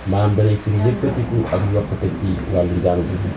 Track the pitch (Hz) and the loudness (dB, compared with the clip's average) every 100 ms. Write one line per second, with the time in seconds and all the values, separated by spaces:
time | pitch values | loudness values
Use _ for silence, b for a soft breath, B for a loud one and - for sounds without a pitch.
0 | 98 98 104 101 107 104 - 104 110 117 | 0 2 2 4 4 2 0 2 2 2
1 | - 123 117 117 - 92 98 101 - - | -2 -2 -2 -2 0 0 0 0 -2 -2
2 | 95 - 98 92 - 92 87 87 87 87 | -2 -2 -4 -4 -2 0 0 0 0 0
3 | 82 92 98 | -2 -2 -4